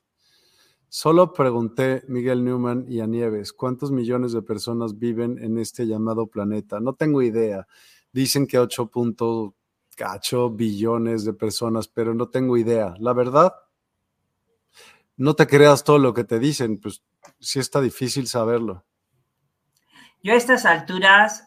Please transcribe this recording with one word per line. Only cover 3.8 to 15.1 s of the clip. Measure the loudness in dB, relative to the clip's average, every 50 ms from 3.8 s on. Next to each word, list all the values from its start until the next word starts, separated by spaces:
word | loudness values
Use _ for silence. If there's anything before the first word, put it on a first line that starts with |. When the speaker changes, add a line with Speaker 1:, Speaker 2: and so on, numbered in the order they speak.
| -6 -4
Speaker 1:
millones | -4 -4 -2 -2 -2 -2 -2 -2
de | -4 -6 -6
personas | -6 -8 -8 -6 -6 -6 -6 -6 -6 -6 -6
viven | -6 -4 -4 -4 -4 -6 -6 -6 -6
en | -6 -4
este | -4 -6 -8 -8 -6 -6
llamado | -4 -4 -4 -4 -4 -2 -4 -6
planeta? | -6 -6 -6 -4 -4 -4 -6 -8 _ -8 -6
No | -6 -6 -4
tengo | -2 -2 0 0 0 0
idea. | 0 0 0 -2 -2 -4 -8 -12 _ _ _ _ _ _ _ _ _
Dicen | -4 -4 -2 -2 0 -2 -2
que | 0 2 2
ocho | 2 0 -2 -6 -6 -6
punto | -4 -4 -4 -4 -4 -4 -4 -4 -4 -4 -6 -10 -14 _ _ _ _ _ _ _ _
cacho | -10 -10 -10 -8 -8 -6 -4 -2 0 -2 -2
billones | -2 -4 -4 -4 -2 -2 -2 -2 0 -2 -2 -2 -2 -2 -4
de | -6 -6
personas, | -4 -6 -6 -4 -4 -4 -4 -4 -4 -6
pero | -6 _ -4 -4 -2 -2
no | -4 -6 -4
tengo | -2 -2 0 0 0
idea. | 0 2 2 0 0 -2 -4 -6 -4
La | -4 -2 0
verdad, | 0 0 2 4 4 4 4 2 -4 _ _ _ _ _ _ _ _ _ _ _ _ _ _ _ _ _ _ _ _ _ _ _ _ -20 -20 _ _ _ _